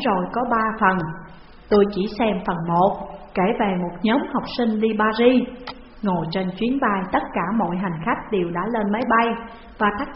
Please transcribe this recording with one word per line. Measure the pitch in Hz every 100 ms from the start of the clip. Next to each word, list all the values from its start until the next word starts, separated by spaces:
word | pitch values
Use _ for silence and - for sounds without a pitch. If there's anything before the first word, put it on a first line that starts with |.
Rồi | 247 185 180
có | 233 247
ba | 226 220 214
phần. | 190 185 160 - - - - - -
Tôi | 208 196
chỉ | 180 214 -
xem | 220 185 -
phần | 170 170
một, | 170 196 - - - -
kể | - 190 240
về | 208 180
một | 175 -
nhóm | 220 285 330
học | 233 - -
sinh | 226 214
đi | 220 214
Paris. | 214 220 240 254 - - - - - -
Ngồi | 202 175 160
trên | 190 185 185
chuyến | 240 269
bay, | 233 196 185
tất | 285 -
cả | 196 170 226
mọi | 175 180
hành | 196 160
khách | 175 - -
đều | 196 170
đã | 170 208
lên | 226 208
máy | 214 240
bay | 233 233 208 - - - -
và | 208 226
thắt | 285